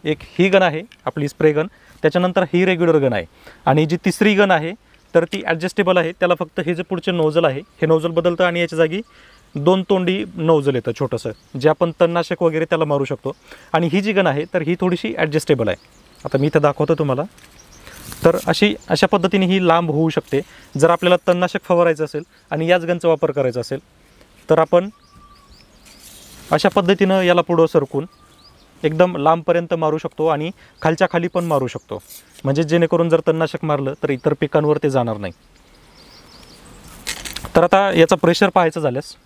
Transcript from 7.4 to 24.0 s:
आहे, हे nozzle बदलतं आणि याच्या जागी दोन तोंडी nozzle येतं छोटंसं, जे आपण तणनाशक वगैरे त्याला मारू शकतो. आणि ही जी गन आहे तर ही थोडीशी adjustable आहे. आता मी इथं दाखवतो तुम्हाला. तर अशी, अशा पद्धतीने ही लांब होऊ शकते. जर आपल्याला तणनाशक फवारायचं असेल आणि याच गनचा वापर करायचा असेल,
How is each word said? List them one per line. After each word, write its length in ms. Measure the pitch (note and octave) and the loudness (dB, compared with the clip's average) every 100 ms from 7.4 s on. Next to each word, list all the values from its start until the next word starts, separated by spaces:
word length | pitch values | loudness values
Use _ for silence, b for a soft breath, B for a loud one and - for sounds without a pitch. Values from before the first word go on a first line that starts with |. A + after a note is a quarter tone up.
आहे, 160 | E3 C3+ | 0 -2
हे 260 | F3+ _ D#3+ | -12 _ 0
nozzle 240 | D#3+ E3 | 0 0
बदलतं 340 | E3 F3 E3+ | 0 -2 0
आणि 160 | F3+ E3+ | -2 0
याच्या 160 | E3+ D#3+ | -4 0
जागी 240 | D#3+ F#3 A#3 b b b b | 0 0 -10 b b b b
दोन 280 | D3+ D3 F#3+ | -2 0 0
तोंडी 420 | F3+ G3 F3+ F#3+ G3+ | 2 0 0 -2 -6
nozzle 400 | F3+ D#3+ D#3 C#3 | -4 0 2 2
येतं 180 | C3 A#2+ A#2 | -2 -4 -6
छोटंसं, 320 | C3+ A2+ A#2+ G#2+ _ C3+ | -6 -6 -8 -12 _ -2
जे 80 | C#3+ | 0
आपण 220 | - E3+ D#3+ | 2 -2 0
तणनाशक 420 | E3+ E3+ E3 F3 | 0 0 -4 -2
वगैरे 220 | E3+ D#3+ | -2 -2
त्याला 200 | D#3+ E3 | -2 -2
मारू 200 | D#3 C#3+ | 0 -2
शकतो. 280 | C3+ C3+ C3+ - B B B | -2 -6 -8 -12 B B B
आणि 160 | D#3+ E3+ | -2 0
ही 80 | F3+ | 0
जी 120 | G3+ | 0
गन 140 | G3 F3+ | 0 0
आहे 180 | C#3 E3+ | -2 -4
तर 80 | F3+ | -4
ही 140 | D#3 F3+ | -2 -2
थोडीशी 340 | F3+ F3 A3 F3+ | -2 -2 -4 -4
adjustable 500 | D#3+ D3+ - C#3 G#2+ | -2 -2 0 0 0
आहे. 80 | F2+ _ _ _ _ | -4 _ _ _ _
आता 140 | C#3 C3+ | -6 -2
मी 80 | D3 | 0
इथं 140 | D#3 | 2
दाखवतो 340 | D3 C#3+ D3+ | 0 0 -2
तुम्हाला. 280 | D#3+ D3 C3 F#3+ - - - - - B B - - | -2 -2 -4 -6 -14 -20 -20 -20 -20 B B -18 0
तर 120 | E3+ F3 - | 2 2 -2
अशी, 280 | E3+ G#3 G#3 - | 0 0 0 -4
अशा 180 | E3 F#3+ | 0 2
पद्धतीने 400 | G3+ F3+ G3 F#3 | 2 0 0 2
ही 220 | F#3+ F3+ | 2 2
लांब 220 | E3 E3+ | 2 0
होऊ 180 | D3 D#3+ | -2 0
शकते. 320 | D#3 - C#3 - B B C#3 | -2 -4 -6 -6 B B 0
जर 120 | D#3+ | 2
आपल्याला 260 | E3+ F3+ F3+ - | 2 2 0 2
तणनाशक 340 | F3+ F3+ F#3+ | 0 0 -4
फवारायचं 400 | - F3 E3+ D#3 | -2 2 2 0
असेल 180 | D3+ D3 E3+ b b | -4 -8 -12 b b
आणि 160 | - E3 | -6 2
याच 180 | F3+ | 2
गनचा 240 | E3 E3+ E3+ | 2 -2 0
वापर 220 | D#3 D#3 | 0 0
करायचा 300 | C#3+ C3 B2 | -2 -2 -4
असेल, 180 | A#2 C3+ _ _ | -8 -10 _ _